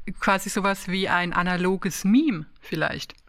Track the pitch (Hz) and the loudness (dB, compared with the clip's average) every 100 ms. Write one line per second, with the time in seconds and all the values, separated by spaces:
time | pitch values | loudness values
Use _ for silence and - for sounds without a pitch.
0 | - - - 190 202 214 196 196 - 190 | -10 -2 2 2 0 -2 0 -2 -2 -2
1 | 190 175 175 170 180 180 180 190 185 - | 2 2 2 0 0 0 0 0 -2 -2
2 | 190 240 320 170 156 - - 160 147 143 | 4 4 4 -2 -8 -16 -8 -4 -2 -4
3 | - - | -10 -16